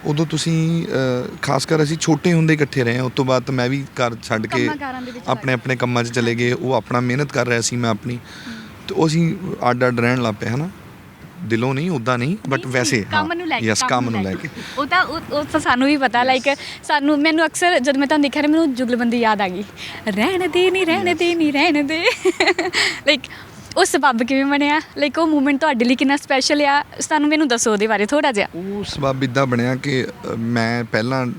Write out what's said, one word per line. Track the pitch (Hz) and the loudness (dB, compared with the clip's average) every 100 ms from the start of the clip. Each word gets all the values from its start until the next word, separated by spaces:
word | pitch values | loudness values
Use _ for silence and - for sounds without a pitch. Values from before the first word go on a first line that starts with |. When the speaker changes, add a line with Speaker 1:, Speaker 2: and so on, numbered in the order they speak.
Speaker 1:
ਉਦੋਂ | 165 147 160 | -2 0 0
ਤੁਸੀਂ, | 156 165 160 160 165 - | 0 0 0 2 0 0
ਅ, | 131 131 123 - - | 0 0 0 -4 -6
ਖਾਸ | - 139 - | 0 0 2
ਕਰ | 160 | 2
ਅਸੀਂ | 147 160 | 2 0
ਛੋਟੇ | - 151 180 | 0 2 4
ਹੁੰਦੇ | 170 160 | 4 4
ਇਕੱਠੇ | 156 147 139 | 2 2 0
ਰਹੇ | 117 120 | 0 0
ਹਾਂ, | |
ਉਸ | 127 131 | -2 0
ਤੋਂ | |
ਬਾਅਦ | 131 127 | 2 2
ਤਾਂ | 127 | 2
ਮੈਂ | 131 123 | 0 0
ਵੀ | 139 | -2
ਘਰ | 139 - 120 117 | -6 -2 -2 -4
ਛੱਡ | - 113 107 | -4 -4 -2
ਕੇ | - | 0
Speaker 2:
ਕੰਮਾਂ | - - | 0 -2
ਕਾਰਾਂ | - - | -8 -10
ਦੇ | 254 | -12
ਵਿੱਚ | 240 - | -10 -4
ਲੱਗ | 127 | -4
Speaker 1:
ਆਪਣੇ, | 123 | 0
ਆਪਣੇ | 123 131 127 | -2 -2 -2
ਕੰਮਾਂ | 123 120 | 0 0
'ਚ | 117 | 0
ਚਲੇ | 120 117 | 0 0
ਗਏ। | 117 120 | 0 0
ਉਹ | 123 127 | 0 0
ਆਪਣਾ | 127 - 123 | -2 0 -2
ਮਿਹਨਤ | 123 127 143 | 0 -2 -2
ਕਰ | 131 123 | -2 0
ਰਿਹਾ | 117 | 0
ਸੀ, | 110 120 | 0 -2
ਮੈਂ | 117 | -2
ਆਪਣੀ। | 107 123 120 | -2 -4 -10
Speaker 2:
ਹੂੰ। | - - - - - - - | -12 -16 -16 -16 -16 -16 -6
Speaker 1:
ਤੇ | |
ਉਹ | 190 160 | 0 2
ਅਸੀਂ | 160 165 156 180 - 123 | 2 0 -2 -8 -2 0
ਅੱਡ | 123 127 | 2 2
ਅੱਡ | 120 | 2
ਰਹਿਣ | 120 127 | 2 2
ਲੱਗ | 117 107 | -2 -2
ਪਏ, | 110 | -4
ਹਨਾ? | 123 175 - - - - - - - | -4 -4 -8 -20 -20 -20 -20 -20 -14
ਦਿਲੋਂ | 98 113 127 | -4 -2 0
ਨਹੀਂ, | 135 175 | -2 -2
ਉੱਦਾਂ | 151 117 123 | -2 0 0
ਨਹੀਂ, | 127 208 | 0 -4
but | - 131 | -2 -4
Speaker 2:
ਨਹੀਂ, | 135 | 0
Speaker 1:
ਵੈਸੇ, | 123 120 123 95 | 0 2 0 0
Speaker 2:
ਕੰਮ | 302 311 | -2 -2
Speaker 1:
ਹਾਂ। | 339 | -4
Speaker 2:
ਨੂੰ | 339 | -4
ਲੈ | 247 | -2
ਕੇ, | 156 | 0
Speaker 1:
ਯੈਸ, | 104 | 0
Speaker 2:
ਕੰਮ | 254 | 0
Speaker 1:
ਕੰਮ | 127 | 0
Speaker 2:
ਨੂੰ | 120 | 0
Speaker 1:
ਨੂੰ | 110 | -2
Speaker 2:
ਲੈ | 95 | -4
Speaker 1:
ਲੈ | 92 | -4
Speaker 2:
ਕੇ। | 156 | -8
Speaker 1:
ਕੇ। | - - - | -12 -10 -6
Speaker 2:
ਉਹ | 285 | 0
ਤਾਂ, | 359 | 0
ਉਹ, | 349 311 - | 0 -4 -4
ਉਹ | 294 294 | -4 -2
ਤਾਂ | 311 | -2
ਸਾਨੂੰ | 320 247 277 | 0 2 2
ਵੀ | 294 | 2
ਪਤਾ, | 262 240 | 2 2
Speaker 1:
ਯੈਸ। | 254 262 | 2 2
Speaker 2:
like, | 277 285 - - | 0 -2 -8 -14
ਸਾਨੂੰ, | - 294 285 294 | -2 0 2 2
ਮੈਨੂੰ | 311 320 311 | 2 2 0
ਅਕਸਰ | - 349 339 | 2 2 4
ਜਦੋਂ | 262 269 | 2 0
ਮੈਂ | 277 | 2
ਤੁਹਾਨੂੰ | 311 | 2
ਦੇਖਿਆ | 285 302 | 2 2
ਨਾ, | 294 | 2
ਮੈਨੂੰ | 320 330 | 4 2
ਜੁਗਲਬੰਦੀ | 240 240 240 240 247 | 0 0 0 0 2
ਯਾਦ | 220 208 | 2 2
ਆ | 196 | 0
ਗਈ, | 180 202 - - - 220 | -4 -10 -12 -14 -8 -4
"ਰਹਿਣ | 202 269 - 359 | 0 0 0 0
ਦੇ | 349 370 | 2 2
ਨੀ, | 370 | 2
ਰਹਿਣ | 339 349 359 | 2 0 0
ਦੇ | 349 349 | 0 0
Speaker 1:
ਯੈਸ। | 339 | 2
Speaker 2:
ਨੀ, | 302 | 2
ਰਹਿਣ | 277 339 294 285 | 2 2 2 0
ਦੇ।" | 320 403 - 370 - 359 | 0 0 2 -2 2 0
<laughs> | 370 - - - 330 277 | 0 -2 -2 -2 0 0
Like, | 294 - - - - - - | 0 -2 -18 -18 -20 -4 2
ਉਹ | |
ਸਬੱਬ | 370 320 277 226 | 2 4 2 2
ਕਿਵੇਂ | 240 269 | 0 2
ਬਣਿਆ? | 277 285 285 302 | 2 2 2 0
Like, | - - 285 302 | -2 -2 -2 2
ਉਹ | 330 | 2
ਮੂਮੈਂਟ | 302 277 269 | 4 2 2
ਤੁਹਾਡੇ | 311 240 | 2 2
ਲਈ | 233 254 | 2 2
ਕਿੰਨਾ | 269 277 | 2 0
ਸਪੈਸ਼ਲ | - 269 - 294 | 2 0 2 2
ਆ? | 285 285 294 - | 4 2 -2 -10
ਸਾਨੂੰ, | - 311 294 | -2 2 2
ਮੈਨੂੰ | 311 302 | 2 2
ਦੱਸੋ | 233 233 | 2 2
ਉਹਦੇ | 208 214 | 2 2
ਬਾਰੇ | 208 208 | 2 2
ਥੋੜ੍ਹਾ | 294 302 | 2 2
ਜਿਹਾ। | 208 - | 0 -2
Speaker 1:
ਉਹ | 165 190 202 | -4 -6 -6
ਸਬੱਬ | 196 - 139 135 | -6 -2 0 0
ਇੱਦਾਂ | 131 123 135 | 0 2 2
ਬਣਿਆ | 120 120 127 | 2 0 -2
ਕਿ, | 139 131 | -2 -2
ਅ, | 107 - - 113 | -2 -6 -8 -4
ਮੈਂ | 117 120 113 120 | -2 0 0 -2
ਪਹਿਲਾਂ | 113 113 117 135 127 | -2 -2 0 -2 -4